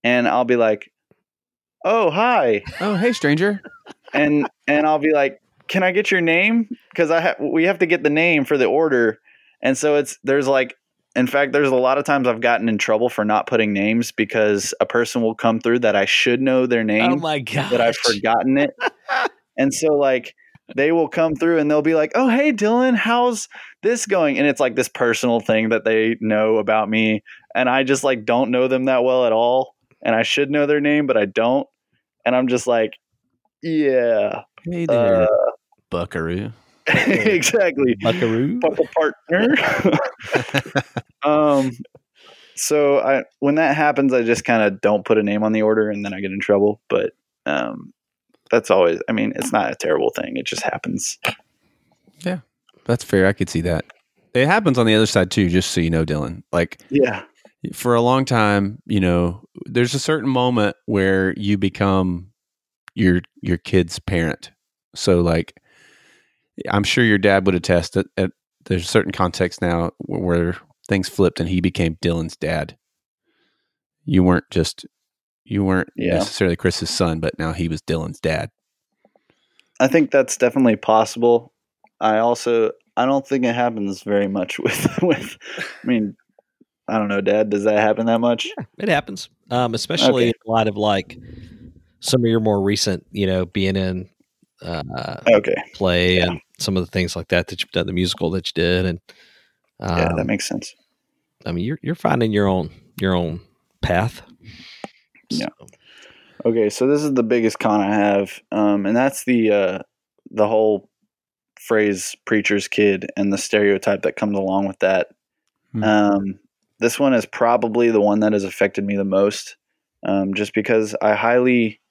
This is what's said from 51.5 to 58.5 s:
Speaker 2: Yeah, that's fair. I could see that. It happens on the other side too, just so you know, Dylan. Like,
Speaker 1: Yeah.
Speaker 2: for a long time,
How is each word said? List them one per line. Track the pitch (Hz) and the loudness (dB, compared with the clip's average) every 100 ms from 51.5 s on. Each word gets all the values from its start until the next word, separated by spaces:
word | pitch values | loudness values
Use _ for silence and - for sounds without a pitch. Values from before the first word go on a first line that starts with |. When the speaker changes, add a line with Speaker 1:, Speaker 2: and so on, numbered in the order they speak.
| _ _ _ _ _ _ _ 180 | _ _ _ _ _ _ _ -8
Speaker 2:
Yeah, | 180 - _ _ _ - | -8 -10 _ _ _ -4
that's | 117 | -4
fair. | - 98 95 | 0 2 4
I | |
could | 98 92 | 2 -4
see | 82 | -4
that. | 82 82 - - _ _ _ | -2 -4 -6 -18 _ _ _
It | 123 139 | 0 2
happens | 208 190 127 | 2 2 2
on | 113 | 4
the | 107 | 4
other | 110 | 4
side | - 90 | 2 0
too, | - 92 | 2 2
just | 90 92 | 2 0
so | - | -2
you | 82 | 0
know, | 82 78 | 0 0
Dylan. | 76 76 85 - | -2 -4 -10 -4
Like, | 87 85 - - | -2 -2 -6 -4
Speaker 1:
Yeah. | 143 127 95 - _ _ _ - | 0 0 0 -12 _ _ _ -14
Speaker 2:
for | - 123 120 | -6 0 2
a | |
long | 120 131 131 | 4 2 2
time, | 120 107 | 2 4